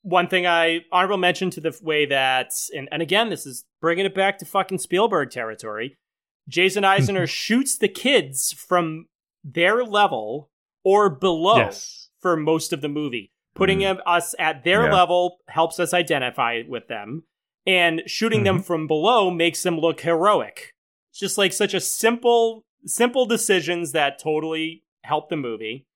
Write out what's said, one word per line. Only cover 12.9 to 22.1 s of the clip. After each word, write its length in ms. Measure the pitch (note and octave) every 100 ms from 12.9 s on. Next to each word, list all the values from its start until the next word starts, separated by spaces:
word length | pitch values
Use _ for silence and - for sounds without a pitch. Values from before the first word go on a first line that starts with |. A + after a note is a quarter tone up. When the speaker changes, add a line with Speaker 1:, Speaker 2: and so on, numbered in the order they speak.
| D3 D3 A#2 F#2+ _ _
Speaker 1:
Putting 260 | - F#3+ F#3+
Speaker 3:
Mm. 20 |
Speaker 1:
him, 160 | G3 F#3+ F3
us 280 | F3 E3+ -
at 240 | D#3+ D3
their 220 | F3 G3+ A#3+
Speaker 3:
Yeah. 80 |
Speaker 1:
level 460 | F#3+ F3 F3+ F3+ - -
helps 280 | - E3 -
us 160 | E3
identify 680 | F3 F3 D3 B2 A#2 A#2+ A#2 A#2+
with 220 | A#2 _
them. 360 | A2+ G#2 D3+ _ _ _ _ -
And 340 | F#3 E3+ E3 -
shooting 360 | - A3+ F#3 F#3+
them 100 | F#3
Speaker 2:
Mm-hmm. 40 |
Speaker 1:
from 240 | - E3 D#3
below 420 | D#3 F#3+ A#3+ F#3+
makes 320 | E3+ E3+ D#3+
them 160 | F#3 E3
look 200 | E3 D#3+
heroic. 720 | E3 E3 G3 F#3+ G#2 - - _ _ _ _
It's 80 | -
just, 180 | G3 -
like, 140 | G3
such 200 | - G3+ F#3+
a 60 |
simple, 840 | - - A3